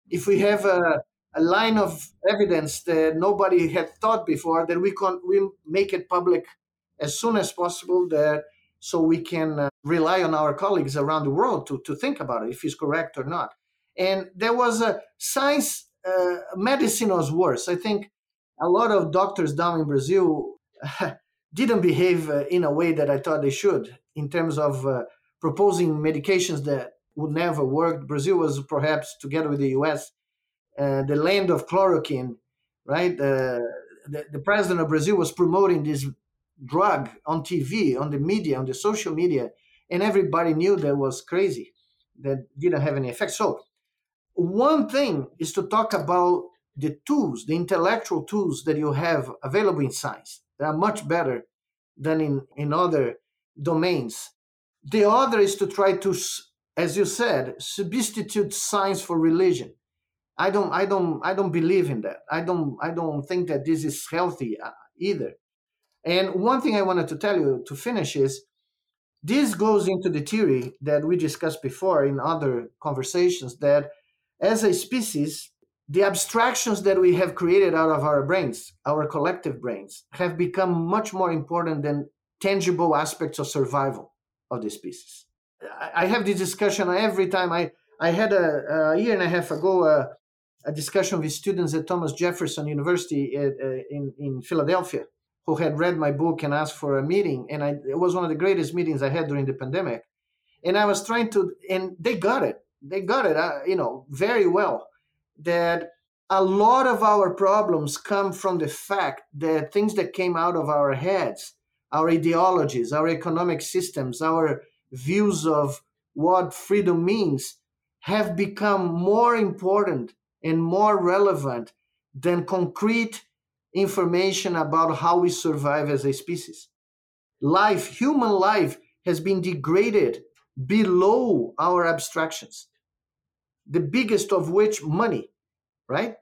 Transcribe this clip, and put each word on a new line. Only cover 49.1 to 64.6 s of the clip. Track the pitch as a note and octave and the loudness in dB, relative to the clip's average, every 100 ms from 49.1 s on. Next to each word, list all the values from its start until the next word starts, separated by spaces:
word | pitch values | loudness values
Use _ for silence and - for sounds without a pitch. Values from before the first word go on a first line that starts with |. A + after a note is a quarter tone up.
| D#3 C3 - | -2 -4 -10
available | C3+ F3+ G#3 D#3+ | -4 0 0 0
in | C3+ | -2
science. | - C3 G2+ - - _ _ | -4 -8 -10 -16 -20 _ _
They | D3 | -4
are | D#3 | 0
much | G#3 G#3+ D3 | 0 -2 -2
better | E3+ D3+ A#2+ - _ _ _ _ _ | -2 -2 -4 -8 _ _ _ _ _
than | D3 D#3+ | -2 0
in, | D3+ C#3 C3+ - | 0 -2 -6 -8
in | D3 | -2
other | D#3 F3+ D#3 B2 - _ _ _ - | 0 2 2 0 -4 _ _ _ -8
domains. | D3 D#3+ F3+ E3 A#2+ - - _ _ _ _ _ | -2 0 0 0 -4 -10 -16 _ _ _ _ _
The | D3 G#3+ G#3 | -2 2 4
other | A#3 C4 A3+ | 4 4 4
is | G3 - | 2 2
to | F#3+ | -4
try | - G3 F#3 | 2 2 2
to, | G3 | 0
s-, | - - - - _ _ - | -2 -4 -10 -14 _ _ -4
as | E3+ E3+ | -2 0
you | |
said, | G3+ - A#3 D3 B2+ - | 0 0 0 0 -2 -8
substitute | - - G3 B3 A3 A3 G#3+ G#3 G3+ | -12 -6 -4 -2 -2 -4 -4 -2 -2
science | - - G3+ G3 F#3 | -2 -4 0 0 -2
for | - E3+ | -2 0
religion. | D#3+ E3 F#3 D3+ - _ _ _ _ _ _ - | 2 4 4 2 -4 _ _ _ _ _ _ -4
I | F#3+ | 0
don't, | G3+ G3 | 2 0
I | E3+ G3 | 0 0
don't, | G3 F3 D3+ | 2 0 -2
I | F3 | -2
don't | F#3+ F#3+ | -2 0
believe | E3 E3 F#3+ C#3+ | 2 2 2 2
in | A#2 | -2
that. | G2+ - - | -6 -10 -6
I | D#3+ | -4
don't, | E3+ F3+ D3 A#2 | -2 -2 -2 -4
I | D#3+ | -6
don't | E3 E3 C#3+ | -4 -4 -4
think | C#3 F3+ F3 | -4 -4 -2
that | C#3+ C3+ | -2 0
this | D#3+ | 0
is | D3 - - | -2 -6 -6
healthy, | E3 F3+ - A#2+ | -2 -2 -4 -8
uh, | G#2 | -8